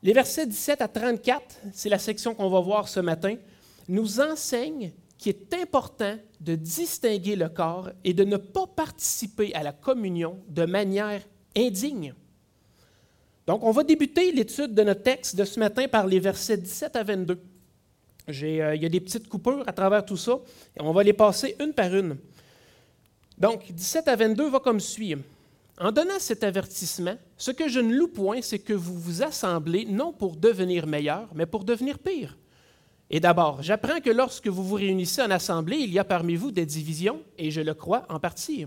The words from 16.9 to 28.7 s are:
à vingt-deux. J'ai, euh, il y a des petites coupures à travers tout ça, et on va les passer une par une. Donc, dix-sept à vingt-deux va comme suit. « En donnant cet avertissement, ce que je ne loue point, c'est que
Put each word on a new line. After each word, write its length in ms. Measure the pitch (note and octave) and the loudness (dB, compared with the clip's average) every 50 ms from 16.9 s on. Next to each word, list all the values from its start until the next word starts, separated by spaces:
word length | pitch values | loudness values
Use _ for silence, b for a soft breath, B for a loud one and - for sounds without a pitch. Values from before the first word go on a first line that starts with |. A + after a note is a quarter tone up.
| - | -4
à 80 | B3 A3 | -4 -2
vingt-deux. 380 | G3 G#3 F#3+ F#3 E3 F3+ F3 - - _ _ _ _ _ _ _ _ _ _ _ _ _ _ - - | -2 -2 -2 -2 -2 -4 -6 -6 -20 _ _ _ _ _ _ _ _ _ _ _ _ _ _ -14 -12
J'ai, 340 | D3+ C3+ C#3+ D#3 D#3 D#3+ D#3 | -10 -6 -4 -2 -2 0 0
euh, 140 | D3+ D3+ | 0 0
il 60 | D#3 D3+ | 0 0
y 20 | |
a 20 | E3 | 0
des 120 | E3 F#3 | 0 0
petites 280 | F#3 F#3 - A#3 A3 - | -2 -2 -8 -8 -8 -8
coupures 360 | - G3+ - B3 C4 C#4 B3+ | -10 -4 -2 0 -2 0 -2
à 60 | - F#3 | -6 -4
travers 320 | - F#3+ F#3+ G3+ G#3 G3+ | 0 2 4 4 4 2
tout 120 | G3+ G3+ | 0 -6
ça, 220 | E3+ - - B3 C4 B B B B B B B | -6 0 0 -2 -2 B B B B B B B
et 60 | - D3+ | -6 -2
on 100 | D3+ D#3+ | 2 4
va 100 | F#3+ G#3 | 6 6
les 120 | G3+ G#3 | 6 6
passer 420 | G3+ G#3+ G#3 F#3 - - C4+ - - | 8 6 6 6 2 -2 -4 -4 -2
une 140 | C#4+ D4+ D4 | -4 -2 0
par 200 | - G#3+ F3+ F3+ | 2 0 2 2
une. 240 | G3 G3 F3 D3 C3+ - - b b b b b b b b b b b b b b b _ _ _ _ _ - - | 2 0 0 -4 -6 -10 -18 b b b b b b b b b b b b b b b _ _ _ _ _ -6 0
Donc, 340 | - G#3 A3+ A3 - - F3 | 2 2 2 0 -6 -12 -14
dix-sept 340 | E3 F#3 - - D#4+ D#4+ | -8 -8 -2 -2 0 2
à 80 | - B3+ | 2 4
vingt-deux 360 | G#3 A3+ A3 A3 G#3 D4 D#4 | 4 4 2 4 2 0 2
va 100 | B3+ C4+ | 0 0
comme 180 | C4 B3+ A#3 G#3 | 2 2 0 0
suit. « 380 | F3+ - - - A3 G3+ D#3 C#3 C3+ - b b b b b b b b b - | -2 -4 -8 -8 -6 -6 -6 -6 -8 -14 b b b b b b b b b -2
En 140 | F3 G3 A3 | -2 0 2
donnant 260 | C4+ D#4+ F4+ G4 G4 | 2 2 2 0 -4
cet 240 | - - A3+ - - | -2 -4 -4 -2 -2
avertissement, 760 | G3+ F#3 G3 F#3+ - - - F#3 E3 - - F3+ F3 G3 B3 - _ _ | -2 0 -2 -4 -4 -8 -8 -8 -8 -6 -4 -4 -4 -4 -6 -12 _ _
ce 140 | _ - - | _ -6 -6
que 180 | C4 - D#4+ D4+ | -4 -2 -2 0
je 120 | A#3 C4 | 2 2
ne 140 | B3 A3+ A3+ | 2 4 4
loue 140 | C4+ F4 E4+ | 4 2 2
point, 320 | - - G3 F#3+ G#3+ B3+ | 0 -2 -2 0 0 -2
c'est 200 | A#3 - - G3+ | -4 -4 -6 -6
que 120 | - - | -4 -2